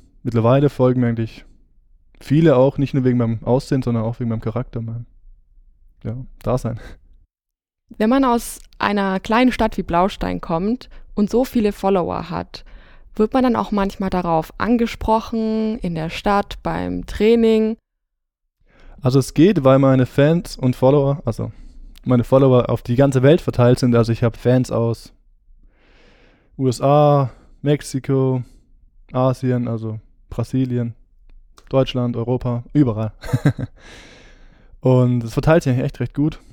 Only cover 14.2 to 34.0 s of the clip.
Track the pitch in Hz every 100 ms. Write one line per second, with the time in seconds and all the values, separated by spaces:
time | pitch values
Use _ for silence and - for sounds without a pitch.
14.2 | 175 165 160 - 196 240 233 - - 220
15.2 | - 226 220 220 220 220 180 165 160 -
16.2 | 208 202 - - 170 165 180 180 180 -
17.2 | 214 233 226 220 220 226 _ _ _ _
18.2 | _ _ _ _ _ _ - - 127 135
19.2 | 127 - 170 180 135 135 135 131 127 -
20.2 | 143 165 - - 131 120 131 147 139 139
21.2 | - 110 110 - - - - - - 123
22.2 | 117 131 135 123 117 120 - 120 139 131
23.2 | 135 175 - - 123 127 127 120 113 113
24.2 | 117 - 120 127 120 - 117 113 - _
25.2 | _ _ _ - _ _ _ _ _ _
26.2 | _ _ _ - 131 120 135 147 147 147
27.2 | 131 - - - 143 147 - 135 - 135
28.2 | 131 131 117 - _ _ _ _ - 127
29.2 | 131 127 127 123 120 117 110 110 - _
30.2 | _ - 120 131 127 120 120 113 _ _
31.2 | - - - _ - 135 135 131 120 117
32.2 | 117 127 123 120 120 147 135 107 110 -
33.2 | - - 147 - 123 - - -